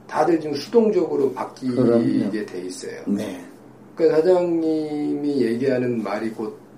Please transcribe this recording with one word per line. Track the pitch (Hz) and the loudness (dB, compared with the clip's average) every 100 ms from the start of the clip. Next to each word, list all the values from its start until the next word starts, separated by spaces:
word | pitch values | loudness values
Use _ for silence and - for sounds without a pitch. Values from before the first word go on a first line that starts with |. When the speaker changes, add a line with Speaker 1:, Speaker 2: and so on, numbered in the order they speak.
| - | -6
Speaker 1:
다들 | 147 160 160 | 0 2 2
지금 | 151 139 | 0 -8
수동적으로 | - 233 208 180 156 143 131 | 2 4 4 2 0 0 0
바뀌게 | - - - 131 123 | -2 -8 -6 -2 2
Speaker 2:
그럼요. | 117 117 131 - 101 | 4 4 4 0 0
Speaker 1:
돼 | 107 101 92 92 | -4 -6 -8 -10
있어요. | 90 95 - - | -12 -12 -10 -4
Speaker 2:
네. | 104 104 87 - - - - - - | -4 -4 -10 -16 -20 -20 -20 -18 0
Speaker 1:
그러니까 | 160 156 | 2 4
사장님이 | 175 180 175 165 160 156 151 147 147 143 147 139 | 4 4 2 0 0 -2 -2 -4 -4 -2 -2 0
얘기하는 | 113 117 135 123 123 113 | 0 0 0 0 0 -2
말이 | 98 107 113 | -4 -4 -6
곧 | - 107 - - | -6 -8 -10 -20